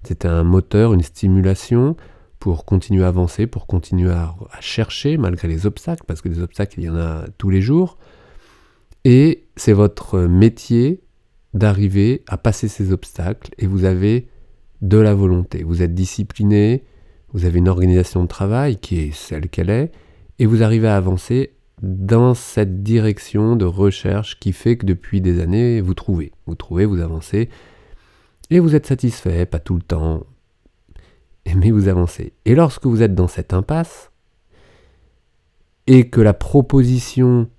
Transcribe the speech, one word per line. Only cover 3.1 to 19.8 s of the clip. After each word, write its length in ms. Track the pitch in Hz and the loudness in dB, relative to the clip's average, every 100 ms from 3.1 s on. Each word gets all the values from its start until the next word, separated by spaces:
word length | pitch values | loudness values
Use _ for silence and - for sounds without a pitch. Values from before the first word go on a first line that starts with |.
| 90 90 - 117 | 0 -2 -2 -6
pour 180 | - - | -6 -6
continuer 460 | 95 - 92 90 | -6 -2 -2 0
à, 200 | 87 82 85 - | -2 -4 -10 -18
à 80 | - | -18
chercher 560 | - - 110 - 143 156 | -12 -6 -6 -4 -4 -2
malgré 320 | 104 87 85 | -2 -4 -4
les 180 | 80 98 | -4 -4
obstacles, 380 | - - 170 - | -6 -8 -10 -8
parce 140 | 82 | -10
que 80 | - | -8
des 120 | 85 | -6
obstacles, 380 | 87 - 101 - | -8 -6 -8 -6
il 60 | |
y 40 | 85 | -8
en 80 | 82 | -6
a 280 | 82 80 85 - | -6 -8 -12 -8
tous 140 | 98 | -2
les 100 | 95 | 0
jours. 380 | 101 151 185 - - _ _ - _ _ _ _ _ _ | 2 0 0 -6 -20 _ _ -20 _ _ _ _ _ _
Et 440 | 131 123 151 - _ - | 4 6 6 2 _ -6
c'est 160 | - | 2
votre 480 | 101 104 - - 95 | 4 4 0 -6 -2
métier 800 | 87 90 110 113 - 117 123 185 _ _ _ _ _ | 2 4 4 2 -2 0 0 -2 _ _ _ _ _
d'arriver 720 | - 107 98 101 98 101 127 - | -2 0 2 0 2 0 0 -6
à 100 | 95 | -4
passer 300 | 113 107 107 | -2 -2 -6
ces 240 | - 95 | -6 -2
obstacles, 580 | 92 - - 85 85 - - | -4 -6 -10 -8 -8 -12 -8
et 80 | 95 | -4
vous 180 | 95 | 0
avez 440 | 92 92 98 117 123 - - - _ - | 0 2 0 0 -4 -20 -20 -20 _ -8
de 160 | 95 107 | 2 4
la 160 | 107 | 4
volonté. 500 | 101 98 90 90 - | 4 2 2 -2 -6
Vous 180 | 80 85 | -6 -2
êtes 120 | 90 | -2
discipliné, 920 | 85 92 - 104 - 104 104 104 127 - _ - _ - | -2 -4 -4 -10 -2 2 4 2 0 -6 _ -20 _ -12
vous 120 | - | -4
avez 140 | 87 87 | 0 2
une 100 | 90 | 2
organisation 540 | 90 92 90 90 92 | 2 4 4 2 -2
de 60 | 87 | -4
travail 480 | - 98 113 143 110 | -4 -4 -2 -2 -4
qui 240 | - 87 | -6 -6
est 120 | 76 | -6
celle 360 | 78 - 78 80 | -8 -12 -10 -8
qu'elle 220 | - 87 | -4 -2
est, 200 | 113 | 0